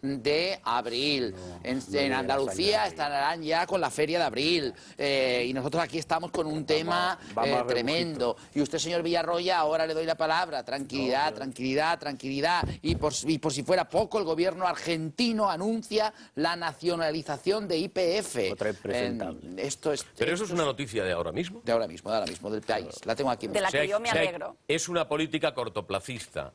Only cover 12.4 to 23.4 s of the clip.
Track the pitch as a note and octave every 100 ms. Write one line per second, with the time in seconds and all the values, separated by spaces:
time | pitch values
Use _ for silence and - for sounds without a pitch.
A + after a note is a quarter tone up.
12.4 | D#3 F3 C#3 - D3+ E3 D3 C#3+ - D#3
13.4 | D#3 C3+ C3+ F#3 E3 E3 G#3 G#3+ F3 D#3+
14.4 | F3 F3 F#3 E3 D#3+ E3 D#3+ - A#3+ A3
15.4 | G#3 E3 G3+ A3+ - G#3 G#3+ G#3+ - -
16.4 | D#3+ E3+ E3+ D3 E3+ E3+ E3 D#3 D#3 D3
17.4 | - G#3 G#3 E3+ F#3 - F3+ F#3+ G3+ B2
18.4 | F#2+ G2+ G#2+ G2 - A#2+ A#2+ A#2+ F2+ D#2+
19.4 | - F#2 C#3 - D#3+ C#3+ - - - E3+
20.4 | G#3 F3 D3+ C3 C3+ G#2+ F#2 F2 E2+ E2+
21.4 | F3 G#3+ A#2+ A#2 G#2+ F2 - A2 G#2 F2+
22.4 | G2+ G#2+ - A2 E2+ - - A2+ C3+ A#2+